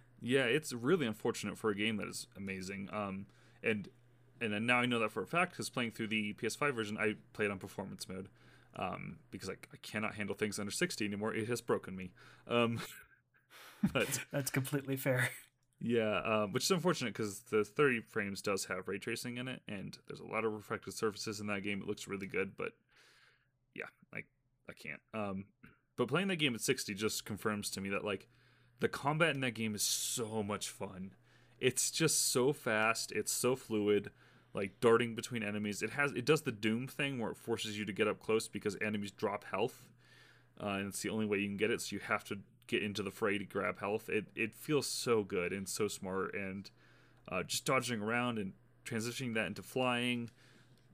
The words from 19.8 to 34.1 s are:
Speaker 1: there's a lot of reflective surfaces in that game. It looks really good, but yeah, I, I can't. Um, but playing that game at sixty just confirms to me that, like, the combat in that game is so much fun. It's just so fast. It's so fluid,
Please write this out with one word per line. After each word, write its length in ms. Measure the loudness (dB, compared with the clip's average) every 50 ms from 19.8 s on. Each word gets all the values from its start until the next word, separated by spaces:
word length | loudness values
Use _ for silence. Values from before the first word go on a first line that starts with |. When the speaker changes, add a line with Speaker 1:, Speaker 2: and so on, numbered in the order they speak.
| -8 -10 -12 -12 -14 -14
Speaker 1:
there's 120 | -14 -12
a 60 | -10
lot 200 | -4 -2 0 0
of 80 | 0 0
reflective 400 | -2 -4 -4 -4 -4 -4 -6 -4
surfaces 460 | 0 0 0 0 -2 -4 -6 -4 -4
in 80 | -4 -2
that 140 | -2 -2 -2
game. 180 | -2 -2 -2
It 60 | -2 -4
looks 200 | -4 -6 -4 -6
really 200 | -6 -6 -4 -2
good, 300 | -2 -2 -2 -2 -2 -4
but 160 | -6 -6 -6 _ _ _ _ -20 -20 -20 -20 _ _ _ _ _ _ _ _ _ _ _ _
yeah, 100 | -12 -12 -12 -12 _ -20 _ -12
I, 100 | -12 -12 -12 _ _ _ _ _ _ _ -18
I 40 | -16
can't. 280 | -14 -12 -12 -12 -12 _ _ -6
Um, 320 | -4 -4 -4 -4 -4 -6 -10 _ _ -20 -20 -20 _ _ _ _
but 120 | 0 0 2
playing 220 | 2 2 2 0
that 80 | 2 2
game 180 | 4 2 2
at 60 | 2
sixty 320 | 0 0 0 0 0 -4 -2
just 300 | 0 0 0 0 -2 -4
confirms 440 | -4 -6 -2 0 0 0 0 -2 -4
to 100 | -4 -4
me 80 | -2 -2
that, 140 | -2 0 0
like, 240 | 0 -2 -4 -6 -10 _ _ _ _ _ _ _ _ _ -2
the 80 | 0 0
combat 460 | 0 0 0 2 4 4 4 4 4
in 80 | 2
that 140 | 0 -2 0
game 180 | 0 0 -2 0
is 80 | 0 0
so 600 | 0 2 0 0 -2 -2 -2 -2 -2 0 0 0
much 260 | 0 -2 -2 -4 -6
fun. 460 | -6 -6 -8 -8 -6 -8 -10 -12 -12 -16 _ _ -20 -20 -20 _ _ 0
It's 300 | 2 2 4 4 2 0
just 420 | 2 4 4 4 4 4 4 4
so 220 | 4 4 4 4 4
fast. 580 | 2 0 2 4 4 4 4 4 2 -2 -2
It's 200 | -2 -2 0 0
so 240 | 0 2 2 2 2
fluid, 560 | 2 0 0 0 2 6 6 6 6 4 2